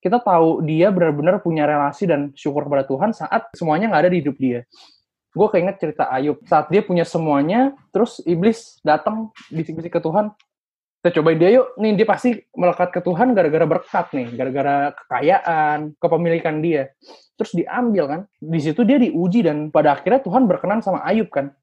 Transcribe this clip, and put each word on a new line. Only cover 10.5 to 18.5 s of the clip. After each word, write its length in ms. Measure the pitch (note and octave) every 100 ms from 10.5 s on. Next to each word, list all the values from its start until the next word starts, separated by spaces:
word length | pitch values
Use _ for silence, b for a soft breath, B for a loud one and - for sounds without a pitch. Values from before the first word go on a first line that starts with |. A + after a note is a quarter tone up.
| _ _ _ _ _
"Kita 200 | F3 E3+
cobain 160 | D#3 D#3+
dia 220 | F3 A#3+
yuk. 160 | - -
Nih, 180 | G#3+
dia 140 | G3+ G#3+
pasti 260 | F3+ B3+ A3 _ -
melekat 340 | F3 F3 F3+
ke 120 | F3+
Tuhan 320 | F3+ E3+ B3 A3
gara-gara 320 | E3 D#3 D#3+
berkat 420 | E3 - F#3+ - C#3+
nih, 160 | A#2+
gara-gara 580 | A#2+ C3 C3+ C#3 C#3+ C#3+ -
kekayaan, 1000 | - B2 C#3+ F#3 - E3 D3+ D3+ D3+ D3
kepemilikan 640 | F3 E3 E3+ E3 E3 D#3
dia." 300 | D#3+ D3+ C3+ _ B B B _
Terus 160 | A3
diambil 520 | E3+ - A3+ B3 G3 C#3+
kan. 140 | D#3 G3+ _
Di 200 | D3+